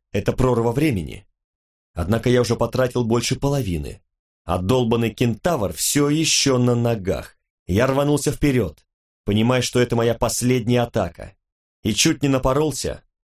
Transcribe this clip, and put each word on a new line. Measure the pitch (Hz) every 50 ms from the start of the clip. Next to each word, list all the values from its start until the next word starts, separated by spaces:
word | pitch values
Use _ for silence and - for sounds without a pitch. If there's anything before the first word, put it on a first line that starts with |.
| _ _
это | - 107 - -
прорва | 107 - 123 127 123 113 120 127
времени. | 113 135 151 160 123 92 78 64 53 101 - _ _ _ _ _ _ _ _ _ _ _ _ _ _
Однако | 82 85 90 110 113 - 127
я | 123 123
уже | 120 - 117
потратил | - 120 - - - 127 123 - 127 123
больше | 110 113 120 120 - 131
половины. | - - 139 143 139 127 98 85 78 71 60 - - _ _ _ _ _ _ _ _ _
А | - 87 90
долбанный | 90 92 127 127 123 113 117 117 117 113
кентавр | 104 - 127 120 117 117 - 180 170 135 101 87 87
все | - - - - 143 143 143
еще | 147 160 160 151 - - - 143 131 123
на | 123 120 123
ногах. | 120 117 117 117 107 92 95 87 62 - - - _ _ _ _ _ _ -
Я | 90 101 123 131
рванулся | 135 139 143 147 147 139 - 156 135
вперед, | - - 147 131 123 104 82 - - _ _ _ _ _ _ _ _ _
понимая, | - 101 107 110 120 127 127
что | 123 - - 123
это | 123 120 120
моя | 117 117 117 113
последняя | - - 113 - - 127 123 127 127 107 113 120 120
атака, | 120 - - 113 95 85 - - - 123 - _ _ _ _ _ _ _ _ _ -
и | 107 107
чуть | - - 165 151 -
не | - 139
напоролся | 135 131 127 135 131 143 156 156 127 - - - - - - _ _ _ _ _